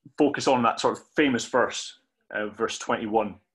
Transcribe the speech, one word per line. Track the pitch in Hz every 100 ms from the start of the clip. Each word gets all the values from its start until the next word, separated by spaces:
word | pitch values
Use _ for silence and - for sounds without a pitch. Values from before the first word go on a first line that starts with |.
| - -
focus | 147 - -
on | 127
that | 117 -
sort | 127 110
of | -
famous | - 147 120
verse, | - 127 101 - - - _ _ -
uh, | 104 107
verse | 101 113 -
twenty-one, | - 117 107 110 104 92 _